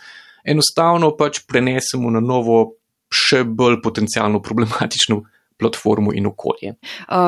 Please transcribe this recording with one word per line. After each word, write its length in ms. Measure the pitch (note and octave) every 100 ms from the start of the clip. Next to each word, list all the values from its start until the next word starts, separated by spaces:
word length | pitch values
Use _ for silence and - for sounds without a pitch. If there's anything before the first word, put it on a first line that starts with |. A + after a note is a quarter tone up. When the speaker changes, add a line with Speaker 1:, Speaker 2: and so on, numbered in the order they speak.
| - - - _
Speaker 1:
enostavno 760 | - D3+ C#3+ - E3 E3+ D#3
pač 300 | D3+ D3 - -
prenesemo 640 | C3 B2+ C3 - C3 A#2+
na 100 | A2+
novo, 440 | A#2+ B2+ A#2 A2+ A2+ - _ _ _
še 320 | - - C3
bolj 380 | A#2+ A2+ B2 A#2
potencialno 600 | A2+ A2 G#2+ A#2 G#2 G#2
problematično 800 | - A2+ A2+ - A2+ - - G#2 - _ _ _
platformo 500 | A2+ - A2 G#2+ G#2
in 160 | G#2 G2+
okolje? 460 | G#2 - - G2+
Speaker 2:
Eh, 340 | A2+ - - - F#3